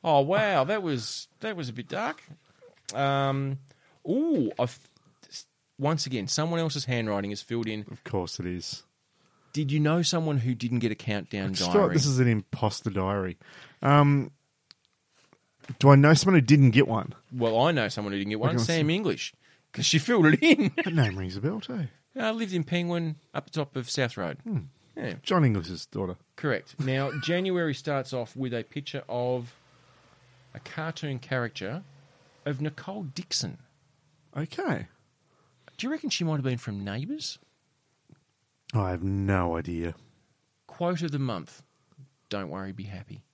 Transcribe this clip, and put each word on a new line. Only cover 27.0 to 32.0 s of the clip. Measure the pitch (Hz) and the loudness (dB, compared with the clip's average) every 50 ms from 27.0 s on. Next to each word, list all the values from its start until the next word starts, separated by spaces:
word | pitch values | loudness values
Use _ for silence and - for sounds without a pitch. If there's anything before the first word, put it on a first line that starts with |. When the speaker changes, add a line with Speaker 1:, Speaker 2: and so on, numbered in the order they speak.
| 139 139 - 151 | -2 -4 -6 -6
Speaker 1:
<laughs> | 135 | -4
January | 151 170 180 185 190 180 180 170 156 135 | -2 -2 -2 0 -2 -2 -2 -2 -2 -4
starts | - - 156 143 135 127 - | -4 -6 -4 -4 -4 -4 -4
off | - 127 117 110 - | -6 -8 -8 -8 -6
with | 127 135 127 120 | -6 -6 -4 -4
a | 117 | -6
picture | 110 _ - 147 143 - - 139 - - | -8 _ -10 -10 -10 -8 -10 -10 -8 -6
of | - 123 123 123 127 123 123 120 - _ _ _ _ _ _ _ _ _ _ _ _ _ _ _ _ _ _ _ _ | -4 -4 -2 -2 -2 -4 -4 -10 -16 _ _ _ _ _ _ _ _ _ _ _ _ _ _ _ _ _ _ _ _
a | - | -18
cartoon | - - - - 156 160 160 - - 147 135 123 | -16 -12 -10 -8 -8 -8 -8 -8 -6 -6 -6 -8
character | - - 135 127 120 113 - - 95 95 123 175 196 - - - | -6 -4 -4 -2 -2 -4 -6 -8 -8 -8 -8 -8 -10 -14 -20 -20